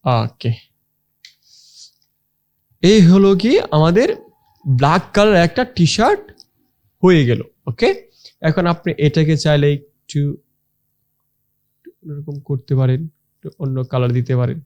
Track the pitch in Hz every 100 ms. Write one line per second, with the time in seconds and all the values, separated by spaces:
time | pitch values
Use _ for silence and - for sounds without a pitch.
0 | 131 117 113 _ 120 117 _ _ _ _
1 | _ _ - _ _ _ _ - - _
2 | _ _ _ _ _ _ _ _ 175 214
3 | 170 190 196 196 214 381 - 151 160 180
4 | 285 - - _ _ _ 143 123 139 180
5 | - 202 214 190 170 - 254 - 165 -
6 | 247 415 - _ _ _ _ _ _ _
7 | 180 170 123 107 - _ - 117 240 392
8 | _ _ - _ 160 156 175 170 175 156
9 | 151 160 156 151 156 147 147 143 _ _
10 | - 143 143 - _ _ _ _ _ _
11 | _ _ _ _ _ _ _ _ - _
12 | 165 143 151 143 - 139 - 135 131 131
13 | 160 _ _ _ - _ 135 131 123 131
14 | 123 123 120 127 123 160